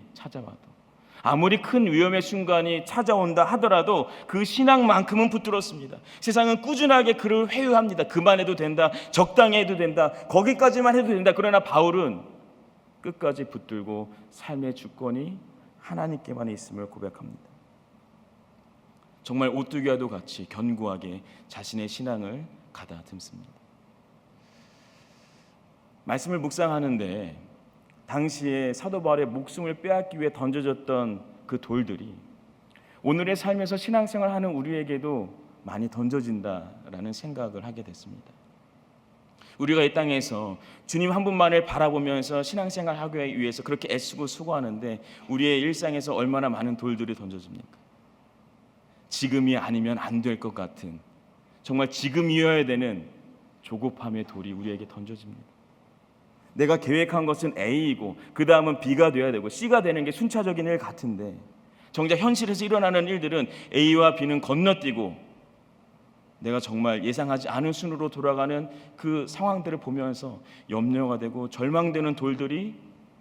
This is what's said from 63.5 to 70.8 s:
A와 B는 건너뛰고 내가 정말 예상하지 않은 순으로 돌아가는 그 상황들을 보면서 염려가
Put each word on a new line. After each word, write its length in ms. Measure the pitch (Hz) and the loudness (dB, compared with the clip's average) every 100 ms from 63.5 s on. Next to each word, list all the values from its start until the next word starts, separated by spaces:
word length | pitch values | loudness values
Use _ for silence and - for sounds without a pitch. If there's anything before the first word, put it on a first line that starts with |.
| - - | -8 -4
A와 420 | 139 156 160 160 160 | 4 6 8 6 4
B는 260 | 143 147 | 0 -2
건너뛰고 720 | 135 143 190 190 139 113 98 - - - _ _ _ _ _ _ _ _ _ - | 0 2 4 2 0 -4 -4 -8 -18 -20 _ _ _ _ _ _ _ _ _ -10
내가 200 | 113 123 | -4 -4
정말 440 | 113 110 117 110 | -2 -2 0 0
예상하지 440 | 107 123 143 135 - | -2 -2 -2 -2 -2
않은 240 | 120 156 | -4 -2
순으로 360 | 156 175 151 151 | -4 -6 -6 -6
돌아가는 600 | 143 139 135 139 147 151 - - - | -2 -2 0 -2 -4 -6 -14 -20 -8
그 300 | 160 156 143 | -4 -2 -4
상황들을 520 | 151 196 190 165 156 | -4 -2 -2 -4 -8
보면서 640 | - 135 131 123 131 104 - - - | -6 -4 -4 -6 -10 -14 -20 -20 -6
염려가 500 | 107 | -2